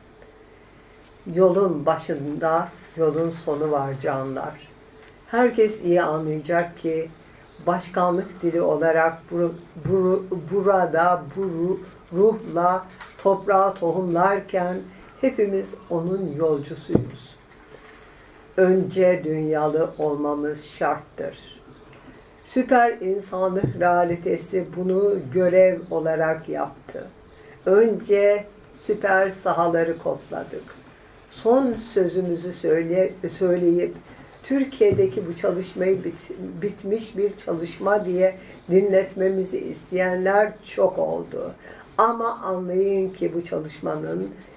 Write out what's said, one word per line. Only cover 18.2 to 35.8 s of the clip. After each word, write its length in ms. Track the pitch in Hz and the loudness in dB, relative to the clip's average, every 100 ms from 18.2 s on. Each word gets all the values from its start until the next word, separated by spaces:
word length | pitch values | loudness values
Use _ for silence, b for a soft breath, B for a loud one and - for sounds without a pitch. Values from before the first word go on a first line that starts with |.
| B B - - | B B -6 2
Önce 640 | 185 185 - 190 180 170 | 4 4 2 4 4 4
dünyalı 680 | 156 156 156 156 151 156 165 - | 0 -2 0 2 2 2 0 0
olmamız 680 | 151 143 147 147 147 151 | -2 0 -2 -2 -4 -6
şarttır. 920 | - - 156 151 - - - - - - - - - B B B B B - | -12 -4 -2 -2 -8 -10 -10 -10 -20 -20 -20 -20 -20 B B B B B -4
Süper 460 | 254 247 247 240 - | -2 2 4 4 2
insanlık 800 | 185 196 - 185 185 185 131 170 | -4 -4 -4 -2 -2 0 -2 0
realitesi 840 | 175 175 175 170 185 170 - 185 170 175 | 2 4 2 -2 -2 -4 -2 -4 -4 -4
bunu 420 | 180 185 202 196 131 | -2 0 2 0 -2
görev 460 | 175 180 185 185 175 - | 0 4 6 6 4 -4
olarak 580 | 165 160 160 160 156 156 | -4 -2 0 0 -2 -6
yaptı. 580 | 147 147 - - - - - B B B B 185 | -6 -6 -10 -16 -14 -14 -18 B B B B 2
Önce 800 | 202 226 190 - 202 202 202 - - - - - | 6 6 2 0 4 4 2 -2 -18 -20 -12 -6
süper 440 | 208 196 190 190 | -2 2 2 2
sahaları 680 | 190 185 165 170 165 165 165 | -2 -2 0 2 2 0 -2
kodladık. 760 | 165 147 - - - - - - B B B B B | -6 -6 -8 -10 -10 -12 -14 -20 B B B B B
Son 440 | - 220 262 254 | -4 2 4 2
sözümüzü 800 | 220 - 196 175 180 180 165 180 | -2 -4 0 0 0 -2 -4 -6
söyle-, 600 | 170 165 160 165 180 190 - 170 | -6 0 0 2 0 0 -2 -10
söyleyip 640 | - 185 175 175 175 175 - B B B B | -2 0 2 2 2 0 -6 B B B B
Türkiye'deki 840 | - 277 262 - 208 190 190 208 170 | -4 -2 -2 2 2 4 2 0 -8
bu 100 | 170 | -4
çalışmayı 680 | 196 180 180 185 | -2 -2 -6 -2